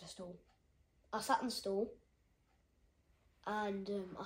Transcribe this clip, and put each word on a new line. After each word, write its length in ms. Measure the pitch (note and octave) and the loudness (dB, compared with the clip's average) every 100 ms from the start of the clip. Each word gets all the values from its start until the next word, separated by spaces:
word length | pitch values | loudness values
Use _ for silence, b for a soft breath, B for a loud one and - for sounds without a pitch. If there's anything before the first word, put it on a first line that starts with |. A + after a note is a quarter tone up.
a 40 | E3+ | -14
stool. 300 | - F3+ F3 - _ _ _ _ _ - | -10 -10 -12 -18 _ _ _ _ _ -4
I 100 | G#3+ | -2
sat 180 | A#3+ C4+ | 4 4
on 60 | B3 | 4
the 60 | |
stool, 400 | - G3 G3 A#3+ - _ _ _ _ _ _ _ _ - _ _ - - _ - | 0 0 2 2 -2 _ _ _ _ _ _ _ _ -20 _ _ -20 -20 _ -2
and, 420 | G#3 G#3 G3 G3 | 0 2 0 0
um, 280 | G3+ F#3 | -2 -2
I 60 | F3 | -6